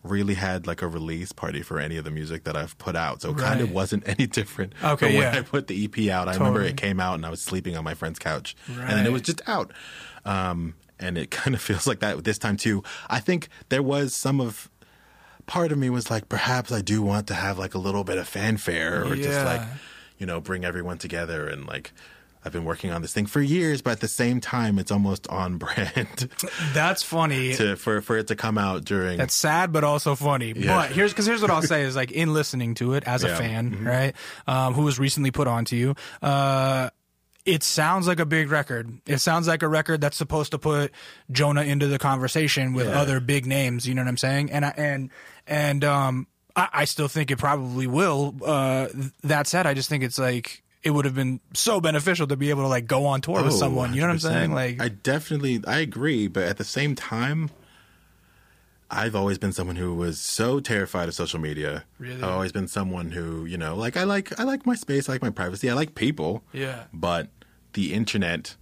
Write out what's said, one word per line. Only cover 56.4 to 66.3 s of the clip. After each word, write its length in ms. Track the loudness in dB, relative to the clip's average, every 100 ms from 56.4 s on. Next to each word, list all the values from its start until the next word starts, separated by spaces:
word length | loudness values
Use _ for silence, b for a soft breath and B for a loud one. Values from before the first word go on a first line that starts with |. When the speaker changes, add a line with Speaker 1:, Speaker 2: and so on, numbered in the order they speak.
Speaker 1:
at 120 | 0 -2
the 60 | -4
same 300 | -2 0 -2
time, 540 | -4 -2 -2 -2 -4 -8 b b b b b b b b b b b b _
I've 240 | -2 0 2
always 220 | 0 0
been 120 | -2
someone 220 | -2 -4 -2
who 200 | -2 0
was 240 | -2 -2
so 400 | -4 0 0 0
terrified 480 | 0 0 0 -2 -4
of 80 | -2
social 240 | -4 -2
media. 460 | -4 -2 -4 -4 -10 _
Speaker 2:
Really? 180 | -12 -6
Speaker 1:
I've 60 | -4
always 220 | -2 -2
been 160 | -4 -4
someone 440 | -4 -4 -4 -6
who, 340 | -6 -6 -6 -6
you 120 | -6
know, 180 | -4 -4
like, 220 | -4 -2
I 60 |
like, 340 | 0 0 -4 -4
I 40 |
like 220 | -2 0 0
my 80 | -2
space, 340 | 0 0 0
I 40 |
like 80 | -2
my 100 | -2
privacy, 380 | -2 -4 -2 0
I 40 |
like 220 | 0 -2 0
people. 480 | -2 0 -2